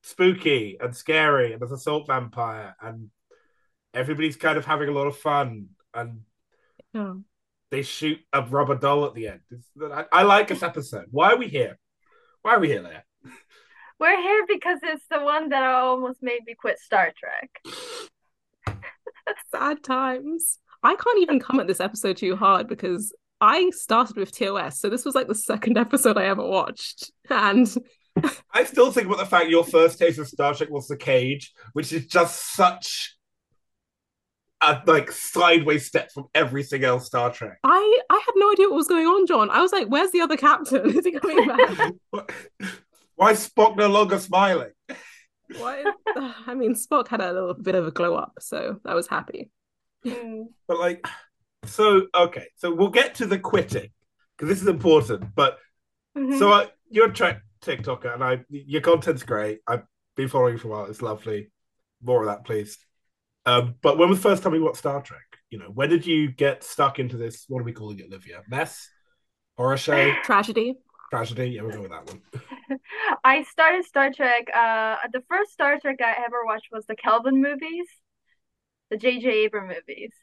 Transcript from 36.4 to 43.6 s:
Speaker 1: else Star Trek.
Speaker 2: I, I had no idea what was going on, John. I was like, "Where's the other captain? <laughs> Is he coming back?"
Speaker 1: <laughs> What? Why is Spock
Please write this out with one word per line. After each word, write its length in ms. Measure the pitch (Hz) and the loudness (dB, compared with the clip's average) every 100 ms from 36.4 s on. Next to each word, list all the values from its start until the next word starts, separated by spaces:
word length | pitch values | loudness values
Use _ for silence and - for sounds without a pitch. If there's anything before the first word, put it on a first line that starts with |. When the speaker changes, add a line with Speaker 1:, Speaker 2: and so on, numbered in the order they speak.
| 127 135 135 135 | 0 -4 -6 -2
Speaker 1:
else 220 | 131 123 127 | 0 0 -2
Star 240 | 123 123 | -2 -2
Trek. 260 | - 107 - | -4 -14 -2
Speaker 2:
I, 360 | - 359 427 494 - | 2 4 4 2 4
I 120 | 415 | 2
had 80 | 494 | 2
no 160 | 392 403 | 4 4
idea 160 | 403 392 | 6 4
what 60 | |
was 120 | 370 294 | 4 2
going 200 | 339 330 | 2 4
on, 180 | 381 359 | 4 4
John. 220 | 311 208 | 2 2
I 120 | 254 | 4
was 100 | 359 | 2
like, 160 | 392 214 | 2 0
"Where's 240 | 277 370 | 0 2
the 100 | 359 | 0
other 160 | 330 311 | 0 2
captain? 520 | 294 294 302 254 202 | 4 4 2 0 2
<laughs> 80 | 294 | 2
Is 80 | |
he 60 | 359 | 0
coming 360 | 302 - 311 359 | -2 2 2 2
back?" 440 | 349 508 - 466 - | 4 2 4 -2 -2
Speaker 1:
<laughs> 100 | _ | _
What? 200 | 403 - - - _ 196 - _ _ _ | -14 -12 -18 -20 _ -14 -14 _ _ _
Why 160 | - 214 | 4 4
is 160 | 214 - | 4 2
Spock 300 | - | 4